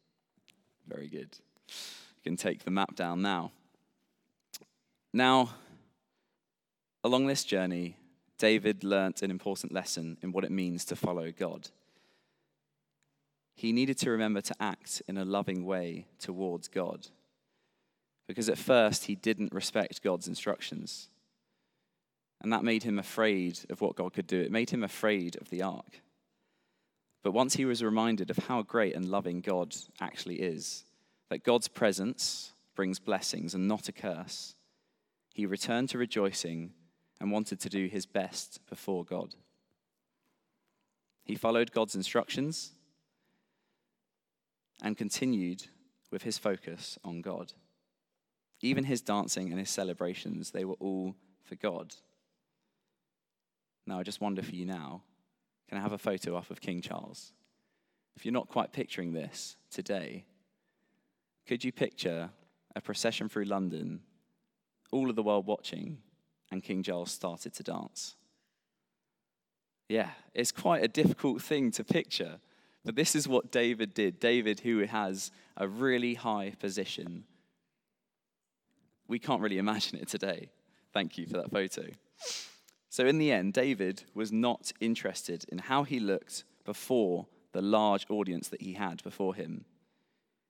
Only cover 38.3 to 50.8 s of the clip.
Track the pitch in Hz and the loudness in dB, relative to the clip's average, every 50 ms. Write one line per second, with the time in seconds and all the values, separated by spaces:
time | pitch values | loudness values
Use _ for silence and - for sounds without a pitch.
38.3 | - - - - - - _ _ - - - - 98 90 87 - 90 90 - - | -4 -8 -10 -10 -14 -20 _ _ -16 -12 -6 -4 -4 -4 -4 -4 -6 -6 -6 -8
39.3 | - - _ _ _ _ _ _ _ _ _ _ _ _ _ _ _ _ _ _ | -12 -20 _ _ _ _ _ _ _ _ _ _ _ _ _ _ _ _ _ _
40.3 | _ _ _ _ _ _ _ _ _ _ _ _ _ _ _ _ _ _ _ - | _ _ _ _ _ _ _ _ _ _ _ _ _ _ _ _ _ _ _ -6
41.3 | 110 107 - 113 113 117 117 113 - 117 110 104 - 95 95 - - 117 - - | -6 0 2 4 6 6 4 4 4 2 2 2 0 -4 -4 2 2 2 2 2
42.3 | - - 135 151 160 - - - - _ _ _ _ _ _ _ _ _ _ _ | -2 -4 -2 -2 -4 -6 -8 -10 -14 _ _ _ _ _ _ _ _ _ _ _
43.3 | _ _ _ _ _ _ _ _ _ _ _ _ _ _ _ _ _ _ _ _ | _ _ _ _ _ _ _ _ _ _ _ _ _ _ _ _ _ _ _ _
44.3 | _ _ _ _ _ _ _ _ _ - - 104 107 - 113 101 - - 135 131 | _ _ _ _ _ _ _ _ _ -8 -4 -4 -4 -2 -4 -4 -2 -2 0 0
45.3 | 127 104 90 87 90 95 - - _ _ _ _ _ _ _ _ - 98 - 113 | 2 2 0 -2 -4 -6 -10 -18 _ _ _ _ _ _ _ _ -10 -8 -4 -4
46.3 | 110 - - 107 98 92 - - 85 87 - - - - _ 95 85 85 85 98 | -6 -2 0 0 -2 0 -4 -10 -12 -10 -10 -12 -12 -12 _ -10 -8 -8 -6 -6
47.3 | 90 - 90 - - _ _ _ _ _ _ _ _ _ _ _ _ _ _ _ | -6 -8 -8 -12 -16 _ _ _ _ _ _ _ _ _ _ _ _ _ _ _
48.3 | _ _ _ _ _ _ - 123 135 139 135 135 135 117 - - 104 104 98 - | _ _ _ _ _ _ -2 0 2 2 2 2 0 -2 0 0 0 0 0 0
49.3 | - - 92 92 82 92 98 95 - - 98 92 87 - 90 87 90 - - 87 | -2 -4 -4 -4 -4 -4 -4 -4 -2 -2 -2 -2 -2 -2 -2 -4 -4 -4 -6 -6
50.3 | 85 82 87 - - 95 95 95 92 - | -6 -6 -6 -8 -6 -6 -4 -4 -4 -4